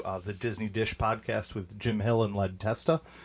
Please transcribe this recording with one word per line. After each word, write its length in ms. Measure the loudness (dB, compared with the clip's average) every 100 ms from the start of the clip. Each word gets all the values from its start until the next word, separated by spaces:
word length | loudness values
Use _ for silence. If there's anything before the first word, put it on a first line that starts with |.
| -4
uh, 140 | -4
the 140 | -6
Disney 340 | -4 -2 -2 -2
Dish 260 | 0 0 2
podcast 600 | 0 0 -2 -2 -2 -6
with 220 | -8 -4
Jim 220 | 0 2
Hill 220 | 4 4
and 120 | 4 2
Len 220 | 0 0
Testa, 440 | -2 2 2 2 0 -18